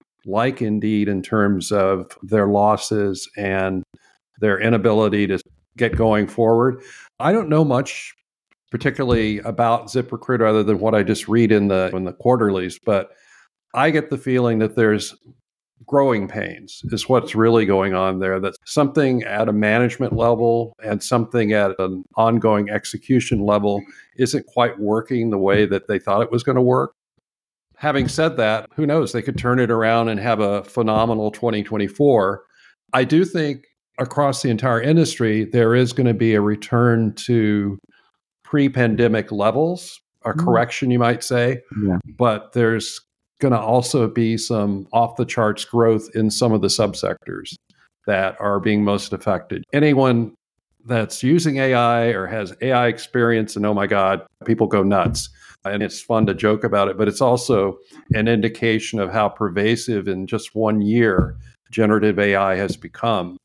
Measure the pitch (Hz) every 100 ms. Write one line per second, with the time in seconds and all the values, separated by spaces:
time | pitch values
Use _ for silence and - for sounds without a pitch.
0 | _ _ 98 104 127 135 110 107 107 104
1 | 101 98 - 110 101 95 - 101 95 95
2 | - - - 107 101 101 104 104 - 107
3 | 101 92 - 104 98 95 95 92 - -
4 | _ _ _ _ 107 98 110 113 113 107
5 | 107 104 98 92 - _ _ - 113 -
6 | 113 107 95 - 113 117 127 127 - -
7 | - - 143 220 160 151 147 127 139 -
8 | - - _ _ _ _ _ 113 139 131
9 | 123 117 107 104 113 110 117 117 101 127
10 | 123 117 - 120 110 107 101 92 110 107
11 | 98 107 - 117 113 104 101 92 92 92
12 | 90 - 120 123 104 95 90 - 113 98
13 | - _ _ _ _ _ _ 127 156 151
14 | 156 127 135 127 120 113 107 123 110 107
15 | - - - _ _ _ _ _ - 143
16 | 139 110 95 107 - 87 95 - - 107
17 | - 127 - 110 113 113 98 95 98 92
18 | 95 92 95 95 95 - - 151 139 151
19 | 135 123 110 104 110 107 107 117 120 -
20 | 120 113 117 113 117 117 113 - 107 104
21 | - 123 117 120 107 107 98 95 95 92
22 | - 110 113 113 110 104 101 104 - 107
23 | - 127 - 107 101 104 101 101 - -
24 | _ - 127 143 - 123 120 98 104 110
25 | - 101 113 101 98 104 98 98 - 98
26 | - 101 117 120 139 127 123 127 139 _
27 | _ _ _ _ _ _ _ _ 147 139
28 | 123 - 160 123 107 110 - - 147 160
29 | 127 117 139 120 123 123 117 113 113 117
30 | 113 104 117 107 101 101 - 123 110 107
31 | 113 110 107 - 120 104 101 107 101 -
32 | 143 117 95 101 - _ _ _ _ 131
33 | 131 156 185 175 147 131 _ _ _ -
34 | 123 147 143 127 131 107 127 117 135 160
35 | 156 - 113 110 107 120 113 123 123 127
36 | 123 104 113 107 104 104 - 117 120 117
37 | 110 - - 117 107 104 101 98 _ _
38 | _ _ _ _ - 147 139 127 117 107
39 | 117 110 - 104 107 123 165 180 - -
40 | _ _ 113 156 170 113 120 - 127 123
41 | 120 120 - 123 123 123 - 107 98 90
42 | - - 120 107 - 123 113 113 - -
43 | - _ _ _ 135 117 110 127 123 139
44 | 110 120 113 113 - 110 101 98 95 117
45 | 117 - 120 - 107 104 - 117 113 110
46 | - 110 107 - 123 110 95 - 104 -
47 | - - - - - - _ _ _ _
48 | - 95 95 - 101 101 104 104 101 101
49 | - 95 107 90 - 95 - 143 151 135
50 | 131 117 110 - _ _ _ _ 123 117
51 | 104 - 127 170 160 135 135 123 117 117
52 | 117 98 95 110 92 - 127 123 120 113
53 | - 123 117 113 104 104 104 104 101 101
54 | 95 98 - _ - 113 107 104 98 98
55 | 80 73 - _ - _ 98 101 101 -
56 | - 113 101 87 107 110 113 101 98 101
57 | 104 - 127 120 - 104 98 - _ -
58 | - 110 110 117 110 - 117 110 - 110
59 | 95 110 101 - 104 92 107 117 - 104
60 | 95 92 95 113 - 107 110 107 104 117
61 | 113 90 - - - - _ 113 107 107
62 | 107 95 101 98 98 92 98 - 85 -
63 | 117 101 87 90